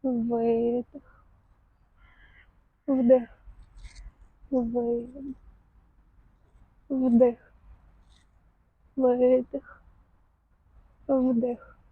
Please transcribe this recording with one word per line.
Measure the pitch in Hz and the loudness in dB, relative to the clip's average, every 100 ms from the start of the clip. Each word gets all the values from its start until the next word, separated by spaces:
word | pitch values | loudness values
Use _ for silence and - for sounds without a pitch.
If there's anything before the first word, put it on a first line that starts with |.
Видих. | 269 240 233 233 233 226 233 240 240 285 - - _ _ _ _ _ _ _ _ - _ - - - _ _ _ - | -4 -4 -4 -2 -2 0 -2 -4 -6 -16 -20 -20 _ _ _ _ _ _ _ _ -20 _ -20 -20 -20 _ _ _ -4
Вдих. | 262 240 254 233 - - - - - - - - _ - _ - 262 233 240 233 240 240 269 269 254 - - _ _ _ _ _ _ _ _ _ _ - _ _ | 0 4 4 2 -18 -20 -20 -20 -20 -20 -20 -20 _ -20 _ -6 -4 -2 -4 -4 -4 -8 -16 -16 -16 -20 -20 _ _ _ _ _ _ _ _ _ _ -20 _ _
Видих. | 269 254 233 247 226 - _ - - - _ _ _ _ _ _ _ _ _ _ - 254 247 254 254 247 277 - - - _ _ _ _ _ _ _ _ - _ _ - | -2 2 6 4 2 -16 _ -20 -20 -20 _ _ _ _ _ _ _ _ _ _ -2 0 2 4 2 0 -10 -14 -20 -20 _ _ _ _ _ _ _ _ -20 _ _ -4
Видих. | 269 254 233 247 240 - - _ | 0 0 0 -2 -8 -14 -20 _